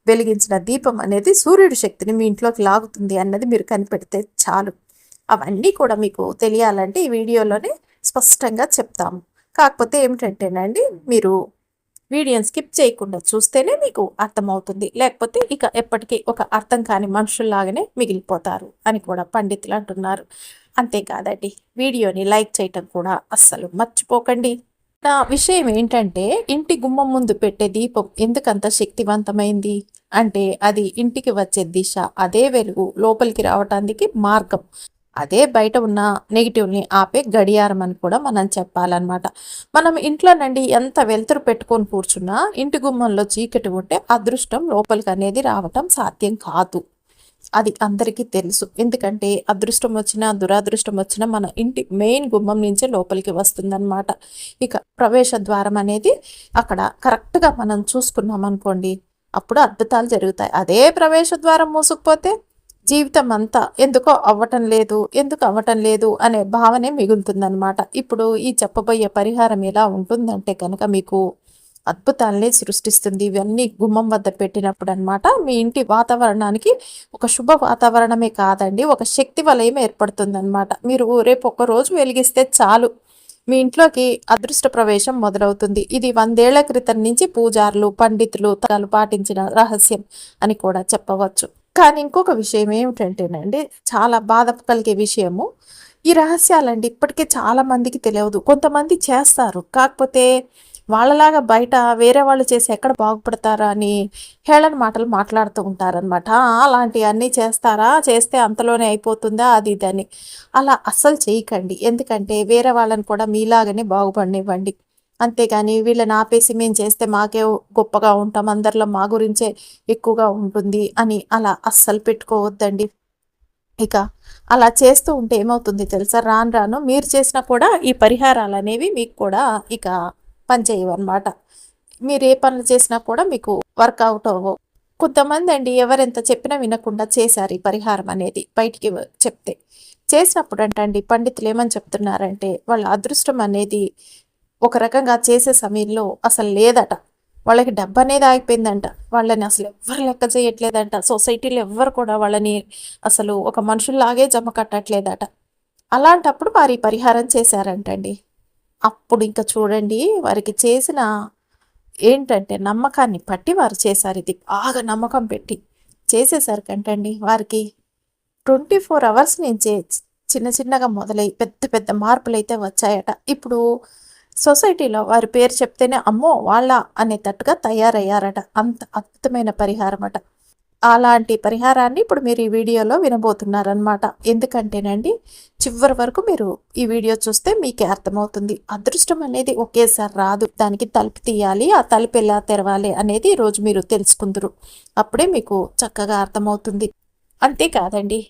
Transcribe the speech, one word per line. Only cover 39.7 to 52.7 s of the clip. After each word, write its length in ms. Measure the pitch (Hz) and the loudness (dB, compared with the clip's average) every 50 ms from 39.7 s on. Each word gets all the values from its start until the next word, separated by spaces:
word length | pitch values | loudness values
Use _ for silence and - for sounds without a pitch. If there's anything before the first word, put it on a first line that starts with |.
| - | 2
మనం 220 | 302 320 330 330 311 | 2 4 4 2 0
ఇంట్లోనండి 640 | - 294 294 302 - 359 349 330 285 262 262 269 | -2 -4 -2 2 6 6 6 6 4 -2 -2 -2
ఎంత 380 | 262 254 254 233 254 269 - 311 | 0 2 2 2 0 0 0 0
వెలుతురు 400 | 262 214 226 214 220 - 302 294 | 2 2 2 -2 0 0 -2 0
పెట్టుకొని 460 | - - 226 226 - - 233 226 208 | 0 -2 -2 -2 -2 -2 -2 -2 -2
కూర్చున్నా, 640 | 202 - 196 190 - - 190 185 180 196 247 339 415 403 | -2 -4 -6 -4 -4 -4 -6 -4 -4 -2 -2 -2 -2 -2
ఇంటి 220 | - 269 285 285 294 | -4 -6 -4 -4 -2
గుమ్మంలో 460 | 240 277 262 240 240 226 202 196 208 | -2 -2 -2 0 0 0 0 0 -2
చీకటి 460 | 208 - 220 233 226 - 247 226 202 | -2 -2 -6 -6 -4 -4 -4 -4 -4
ఉంటే 320 | 180 190 190 - - - - - | -6 -6 -6 -4 -4 -4 0 0
అదృష్టం 580 | 240 240 208 220 254 254 - - - 254 330 339 | 0 0 0 -2 -4 -4 -6 -6 -6 -6 -4 -2
లోపలికి 400 | 247 202 214 - 226 214 220 - | -2 -2 0 0 0 -2 -2 -4
అనేది 320 | 185 190 196 202 202 254 | -4 -2 -2 -2 -2 -2
రావటం 480 | 269 262 214 196 185 165 - 247 311 370 | -2 -2 -2 -2 -4 -4 -6 -4 -2 -2
సాధ్యం 460 | - 285 233 196 - - - 202 220 | -2 -2 -2 -4 -4 -4 -4 -4 -4
కాదు. 460 | 208 - - 151 170 185 180 - 175 - _ _ _ _ _ _ _ _ _ _ _ _ - - | -4 -8 -6 -2 -2 -2 -2 -2 -10 -10 _ _ _ _ _ _ _ _ _ _ _ _ -2 -2
అది 180 | 214 220 214 208 - | 0 0 0 -2 -2
అందరికీ 420 | 220 208 202 202 226 226 214 233 240 | -4 -4 -2 -2 -4 -4 -4 -8 -8
తెలుసు. 420 | 233 - 190 185 175 196 - 208 196 _ - | -4 -4 -4 -4 -2 -4 -6 -6 -6 _ -4
ఎందుకంటే 640 | 233 240 226 - - 196 208 208 202 202 202 - - - | -2 -2 -2 -4 -4 -6 -6 -4 -4 -2 -4 -4 -2 -4
అదృష్టం 440 | 208 190 208 208 226 - - 240 220 | -4 -2 -2 -4 -4 -2 -2 -2 -4
వచ్చినా, 380 | 214 208 - - 214 220 220 | -4 -6 -6 -6 -4 -2 -2
దురదృష్టం 640 | 214 196 196 185 196 208 208 208 - 214 - 214 202 | -2 -2 -2 0 0 0 0 -2 -4 -4 -4 -4 -4
వచ్చినా 300 | 190 190 196 - 202 220 | -6 -4 -6 -4 -6 -4
మన 200 | 226 226 220 202 180 - - | -4 -2 -4 -4 -6 -6 -4
ఇంటి 300 | 226 247 262 - - - | -6 -4 -4 -6 -8 -6
మెయిన్ 340 | 185 196 208 220 240 277 285 262 220 | -4 -2 0 2 0 0 -2 0 -2
గుమ్మం 280 | 208 208 202 214 214 | -2 0 0 -2 -2
నుంచే 260 | 214 208 | -2 -2